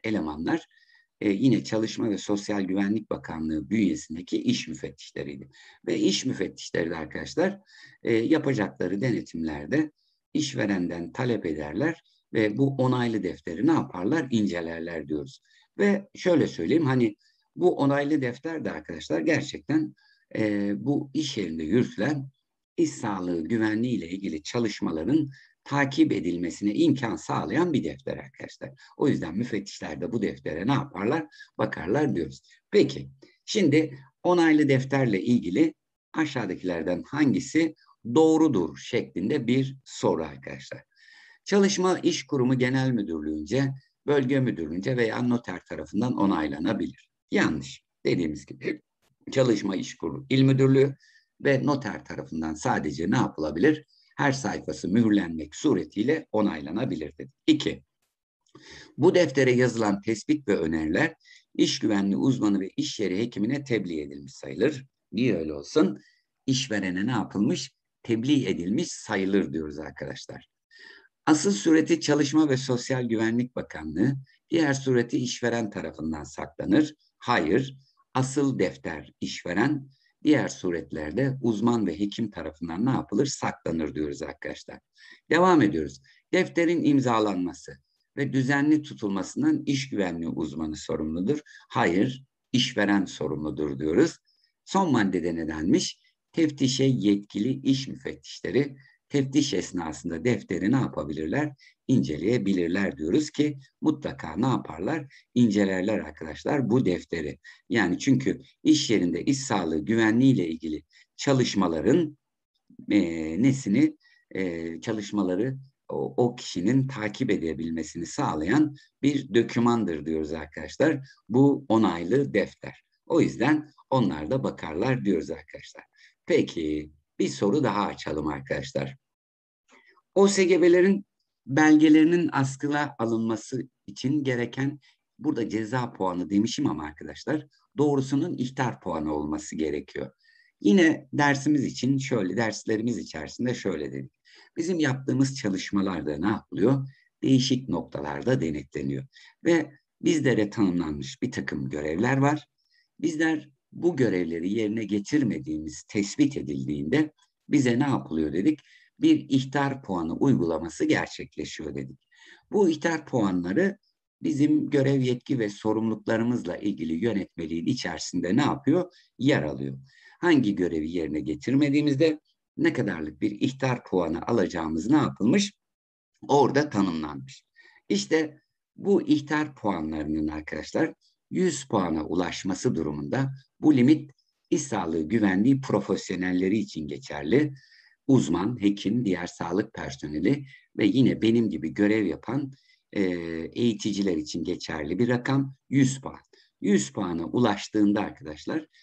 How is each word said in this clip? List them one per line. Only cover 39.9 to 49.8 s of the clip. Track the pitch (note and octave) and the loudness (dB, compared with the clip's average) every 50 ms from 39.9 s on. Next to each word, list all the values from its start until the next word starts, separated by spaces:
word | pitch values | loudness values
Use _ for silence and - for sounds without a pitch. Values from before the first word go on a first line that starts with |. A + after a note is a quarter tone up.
| - - C3 G#2+ E2+ D#2+ D#2+ | -8 -2 0 0 2 0 -2
arkadaşlar. | C#2+ C#2+ C2+ C2+ D2 C#2 C2+ - - - - - _ _ _ _ - - - - - - _ - | -6 -10 -14 -14 -14 -14 -14 -14 -16 -16 -18 -18 _ _ _ _ -20 -20 -20 -20 -20 -20 _ -4
Çalışma | - G3 G3+ G3 F#3+ - F#3+ F#3 F#3 F3 D3+ | 2 4 4 4 4 4 2 2 2 2 2
iş | - F3 - - - | 2 0 0 0 -4
kurumu | - D3 C3 B2 B2+ C3 B2 | -2 0 2 4 4 4 4
genel | B2+ B2 C3+ C3 C3 C3 | 2 2 2 2 2 2
müdürlüğünce, | B2 G#2+ G2 D#2+ E2 D#2 D2+ D#2 D#2 D#2 D#2 E2 A2+ C3+ C#3 C3+ C3+ - _ _ _ _ - | 0 0 -2 -2 -4 -4 -4 -4 -6 -6 -4 0 0 2 2 0 -2 -6 _ _ _ _ -2
bölge | - D3 C#3 B2+ B2 C#3 C3+ | 0 2 2 2 2 2 2
müdürlüğünce | B2+ A#2 G#2 E2+ D#2+ D2+ E2 F#2 G2+ C3 B2+ | 2 0 0 -2 -4 -6 -4 -4 -2 -2 0
veya | B2 A#2 A2 A2 A#2+ | 0 0 0 0 0
noter | B2 B2 A#2+ A#2 - - F2+ E2+ - - | 0 0 0 0 -2 -6 -10 -10 -10 -12
tarafından | E2+ D#2 D2+ - - G2+ A#2+ B2+ - | -12 -12 -10 -6 -2 -2 -2 0 0
onaylanabilir. | - G2+ G2 F#2+ D#2+ D#2 C#2+ C#2 D2 E2+ G#2 G#2+ - E2 C#2+ - - _ _ _ _ _ - | 0 2 2 2 0 -2 -4 -4 -4 -2 -2 -2 -2 -4 -6 -8 -12 _ _ _ _ _ -2
Yanlış. | G#3 G#3 D3 F#2 D#2 D2 C2+ - - - _ _ _ _ - | 0 2 2 2 0 -4 -8 -10 -16 -18 _ _ _ _ -2
Dediğimiz | - C#2 F2+ E2+ D#2 D2+ - - | -2 0 0 0 -2 -4 -8 -12
gibi | - - C3+ - - - - _ _ _ _ _ _ _ _ - - | -16 -14 -10 -8 -8 -8 -8 _ _ _ _ _ _ _ _ -12 -4
çalışma | - C3 B2+ B2 G#2+ G2+ G2+ G2 F#2+ | 0 2 4 4 2 2 0 -2 -4
iş | E2+ | -4